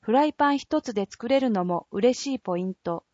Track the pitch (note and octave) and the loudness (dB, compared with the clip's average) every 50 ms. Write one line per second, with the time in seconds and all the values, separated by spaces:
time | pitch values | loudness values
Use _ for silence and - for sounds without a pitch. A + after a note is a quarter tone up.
0 | _ - A3 C4 D4 D4+ C#4+ _ D4 C#4+ C#4+ C#4 - _ - D#4 - - A3+ G3+ | _ 2 2 4 4 2 2 _ 2 2 2 0 -2 _ -2 -2 -2 -2 -4 -4
1 | G3 - - - - A#3 C4+ C4+ C4 B3+ A3 F#3+ F3+ F3+ F3 E3+ - _ - F#3+ | -4 -4 -6 -10 -2 0 2 2 2 2 0 0 0 0 -2 -4 -4 _ -6 2
2 | G3 B3 B3+ - - C#4+ C4+ B3+ _ - F3+ F3 F#3 F#3 F#3 _ _ F3 E3+ E3 | 2 2 2 2 -2 -6 -6 -6 _ -4 -4 -2 -2 -4 -6 _ _ -6 -6 -6
3 | _ _ | _ _